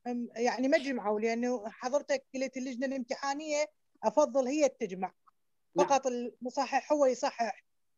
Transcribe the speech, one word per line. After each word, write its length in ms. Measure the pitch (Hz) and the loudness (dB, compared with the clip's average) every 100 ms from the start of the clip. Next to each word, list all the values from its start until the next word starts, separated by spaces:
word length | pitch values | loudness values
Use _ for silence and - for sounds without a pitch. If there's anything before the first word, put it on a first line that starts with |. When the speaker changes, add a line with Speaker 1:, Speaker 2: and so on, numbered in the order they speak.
| 247 | -6
Speaker 1:
أم، 220 | 240 233 226 | -6 -6 -2
يعني، 320 | 240 214 262 | -2 0 2
ما 100 | 320 | 2
جمعوا، 420 | 269 247 196 214 | 2 -2 -2 0
لأنه 480 | 226 233 247 247 208 | 0 0 0 -2 -6
حضرتك 580 | - 247 285 - 277 - | -8 -2 -2 0 -4 -4
قلت 220 | 262 262 262 | -6 -6 -4
اللجنة 300 | 262 240 269 | -8 -4 -4
الامتحانية 800 | 269 233 - 277 277 311 294 302 _ _ _ | -4 -4 -4 -4 -4 -2 -2 -2 _ _ _
أفضل 440 | 214 254 285 262 247 | 0 4 4 2 0
هي 220 | 302 277 | 2 2
تجمع. 440 | - 208 185 185 - _ _ _ _ _ - | 0 -6 -6 -8 -8 _ _ _ _ _ 0
Speaker 2:
نعم. 100 | 349 | 4
Speaker 1:
فقط 200 | 269 262 | 4 2
المصحح 840 | 240 240 - 247 277 240 262 - | -2 -6 -8 -6 -2 0 0 0
هو 140 | 294 269 | 4 4
يصحح. 580 | 247 269 - 226 - _ _ _ | 4 -2 -2 -4 -4 _ _ _